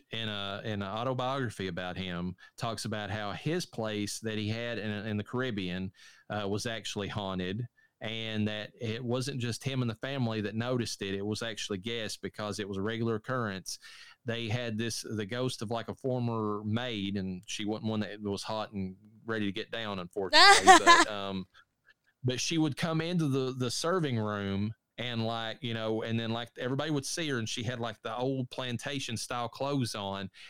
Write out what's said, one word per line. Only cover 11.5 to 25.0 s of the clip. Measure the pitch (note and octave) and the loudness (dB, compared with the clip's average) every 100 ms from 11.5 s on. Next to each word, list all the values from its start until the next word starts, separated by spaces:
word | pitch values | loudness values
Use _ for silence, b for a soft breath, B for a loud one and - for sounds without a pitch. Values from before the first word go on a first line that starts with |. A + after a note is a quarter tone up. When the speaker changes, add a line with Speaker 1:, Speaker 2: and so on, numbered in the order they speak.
| G#2+ - G2+ | -4 -4 -4
Speaker 1:
guests, | G#2 A#2 G#2+ - | -2 -4 -4 -6
because | F#2+ - G#2 G2+ | -8 -4 -4 -4
it | G2 | -4
was | G2 | -2
a | |
regular | G2+ A2+ A#2 A2 | -2 0 0 0
occurrence. | - B2+ A2 F#2+ - - B B B B - | -2 -2 0 -4 -6 -10 B B B B -6
They | A2+ A#2 | -4 -2
had | A#2 A#2 G#2+ | -2 -2 -2
this, | A#2 - - | -2 -4 -4
the | A2 G2+ | -4 -2
ghost | B2 B2+ - | -2 -2 -2
of, | G#2+ | -4
like, | A#2 A2 | -4 -4
a | F#2+ | -4
former | C3 B2+ A#2+ A2+ G#2+ G#2 G#2+ | -2 0 0 0 0 0 0
maid, | A2+ B2+ A2 G2 G2+ | -2 -2 -2 -2 -2
and | F#2+ F2+ - | -4 -6 -8
she | - G#2 | -6 -4
wasn't | G#2+ A2 | -2 0
one | G#2+ | -2
that | G2 G#2 | -2 -4
was | G#2 G2 | -4 -4
hot | - A2 G2+ | -4 -4 -4
and | G2+ F#2 F#2 - - - | -4 -6 -8 -18 -14 -4
ready | A2 G2+ | -2 0
to | |
get | G2+ G2+ | -2 -4
down, | A#2 A2 G2 | -6 -4 -4
unfortunately. | F2 G#2 F#2+ D4+ F#4+ G4+ - F4 | -6 -4 4 10 12 12 12 12
Speaker 2:
<laughs> | |
Speaker 1:
But, | E4+ E4 E4 | 12 8 8
um, | G3+ G2 - F#3 - b _ _ b _ _ | 2 -2 -2 -6 -14 b _ _ b _ _
but | A#2+ B2 | -2 0
she | - E3 | 0 2
would | D#3 - | 2 2
come | E3+ D#3+ | 0 0
into | E3 F3+ D3+ | 0 2 2
the, | C3+ C3 C3+ | 2 2 0
the | B2 | -2
serving | - E3 F#3 D3 A#2 | 0 2 2 2 2
room, | G#2+ G#2 G2 G2 G#2+ - _ | 0 0 0 0 0 -4 _
and, | - | -8